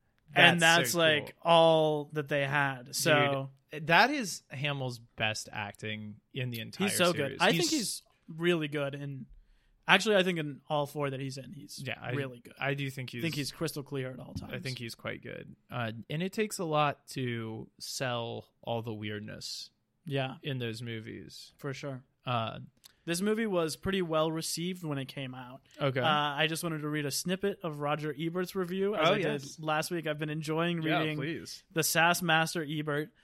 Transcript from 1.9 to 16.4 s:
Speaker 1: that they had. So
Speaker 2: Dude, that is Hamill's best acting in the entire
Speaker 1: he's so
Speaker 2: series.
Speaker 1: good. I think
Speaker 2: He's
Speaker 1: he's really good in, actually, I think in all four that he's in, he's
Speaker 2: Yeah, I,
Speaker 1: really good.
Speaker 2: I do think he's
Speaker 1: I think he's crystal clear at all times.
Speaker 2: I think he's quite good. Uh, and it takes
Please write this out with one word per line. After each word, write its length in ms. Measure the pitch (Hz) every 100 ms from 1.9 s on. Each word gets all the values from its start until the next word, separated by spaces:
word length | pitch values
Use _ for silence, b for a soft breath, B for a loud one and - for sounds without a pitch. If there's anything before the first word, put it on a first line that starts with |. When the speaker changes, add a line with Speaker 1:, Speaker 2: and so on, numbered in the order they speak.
| 151 143
Speaker 1:
that 160 | 151 139
they 160 | 147 139
had. 500 | 147 139 131 127 -
So 540 | 170 151 143 139 135 - _
Speaker 2:
Dude, 140 | 156 160
that 240 | 165 240
is 320 | 294 208 - -
Hamill's 500 | 127 147 143 131 120 117 -
best 320 | 110 107 -
acting 640 | 107 104 - 110 107 107 104 _
in 180 | 139 123
the 80 | 117
entire 260 | 113 - 196
Speaker 1:
he's 100 | 180
so 140 | 180
Speaker 2:
series. 200 | 160 139
Speaker 1:
good. 60 | -
I 80 | 175
think 120 | 175
Speaker 2:
He's 80 | 330
Speaker 1:
he's 320 | 311 208 - - _ -
really 400 | 160 170 170 151
good 260 | 147 139 143
in, 300 | 143 135 - - _ _ _ _ -
actually, 260 | 190 202 208
I 80 |
think 160 | 180 170
in 220 | 147 135 _
all 160 | 151 143
four 240 | 151 143
that 100 | 135
he's 180 | 135 131
in, 140 | 127
he's 320 | 139 139 - 131
Speaker 2:
Yeah, 100 | 113
I, 100 | -
Speaker 1:
really 280 | 127 135 123
good. 140 | - -
Speaker 2:
I 140 | 135 139
do 140 | 139
think 200 | 135 123
he's 120 | 120
Speaker 1:
I 20 |
think 120 | 160 147
he's 160 | 135
crystal 320 | - 160 -
clear 260 | 135 143 127
at 100 | 127
all 120 | -
times. 200 | - -
Speaker 2:
I 60 | 127
think 180 | 131 127
he's 180 | 117 -
quite 260 | - 98
good. 320 | - 92 - - _
Uh, 220 | 123 117 113 101
and 140 | 151
it 80 | 185
takes 280 | 208